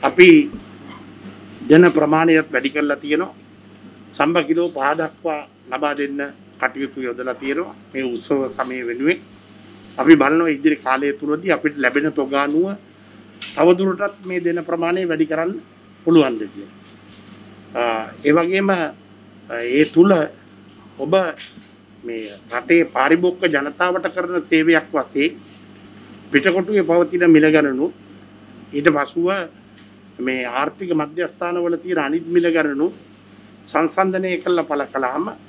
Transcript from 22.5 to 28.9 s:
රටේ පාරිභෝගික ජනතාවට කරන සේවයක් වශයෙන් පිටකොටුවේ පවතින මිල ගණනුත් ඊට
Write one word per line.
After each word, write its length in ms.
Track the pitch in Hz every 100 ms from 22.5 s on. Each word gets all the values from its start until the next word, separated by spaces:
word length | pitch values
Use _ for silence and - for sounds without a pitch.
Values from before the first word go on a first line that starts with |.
රටේ 340 | 120 120 170
පාරිභෝගික 680 | 165 123 135 165 180 180 180
ජනතාවට 540 | 147 147 143 180 180 180
කරන 280 | 185 175 180
සේවයක් 440 | - 160 160 160 156
වශයෙන් 440 | 156 127 - 151 - - - - - - - - - -
පිටකොටුවේ 520 | 143 190 180 185 208
පවතින 480 | 165 170 170 175 175
මිල 160 | 160 156
ගණනුත් 420 | 156 147 131 156 - - - - - - - -
ඊට 160 | 143 151